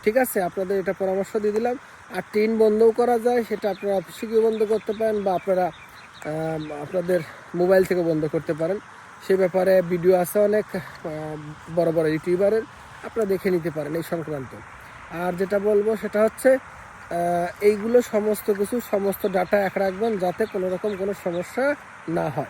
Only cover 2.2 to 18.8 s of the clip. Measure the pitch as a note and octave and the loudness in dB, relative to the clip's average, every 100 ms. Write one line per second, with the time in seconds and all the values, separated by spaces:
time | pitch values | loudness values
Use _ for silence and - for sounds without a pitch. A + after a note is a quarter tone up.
2.2 | - G#3+ G#3+ A3 A3 G#3+ A3+ A3+ A#3+ A#3+ | -4 0 0 4 4 6 4 4 2 2
3.2 | A#3 B3 A3 G3+ G#3 F#3 G3+ G3 E3 - | 2 0 -2 -4 -4 -4 -2 -2 -2 -12
4.2 | A3 A3+ A3 A3 G#3 G#3+ - G#3+ A3 G#3+ | 0 2 2 2 0 0 -2 -2 0 0
5.2 | G3 F3 - F#3 F3 - - - - - | 0 -2 0 0 0 -4 -20 -20 -20 -12
6.2 | - D#3 D#3+ D#3+ D3+ D3 D3 F#3 F3 F3+ | -8 -4 -4 -4 -6 -10 -4 -4 0 0
7.2 | D#3 - - F3 F3+ F#3+ F#3 F3+ E3 D#3 | -2 -16 -8 0 6 6 6 2 2 0
8.2 | D3+ D#3+ D3 D3+ E3 G3+ - - - - | 0 -4 -4 -2 -2 -2 -8 -20 -20 -18
9.2 | - F#3+ F#3 F#3 F#3 F#3+ E3+ F3+ F3 F#3 | 0 2 2 2 4 4 4 2 4 4
10.2 | F3 G#3 G#3 G#3 - F#3+ - - E3+ D3+ | 4 2 4 2 0 -8 -10 -12 -10 -8
11.2 | D#3 D#3 D3 D3+ - E3 E3 E3 D#3 D#3 | -8 -10 -12 -16 -4 0 2 2 2 0
12.2 | F3 F3 G3+ A3 - - - - A3 - | 0 2 4 2 -2 -16 -20 -14 -8 -4
13.2 | G#3 F#3+ G3 F3+ D#3+ D#3 D3 D#3+ D#3+ E3+ | -2 0 0 0 -2 -6 -6 -6 -4 -6
14.2 | D3+ D3 B2 G#2 - - - - - E3+ | -4 -8 -8 -14 -18 -20 -20 -20 -14 -6
15.2 | F3+ F3 F#3+ G3+ G3+ G#3 G#3 A3 G#3 G#3 | -4 -2 0 0 2 2 2 -2 -2 2
16.2 | A3 - C4 C4 - - - - - E3+ | 0 4 4 4 0 -20 -20 -20 -6 -2
17.2 | F3 F3 F3 - G#3 G#3+ A3 B3 A#3+ G#3+ | 0 0 -2 2 4 4 4 4 4 0
18.2 | G#3+ G#3 - G3 G3+ B3 | 0 0 0 0 0 -2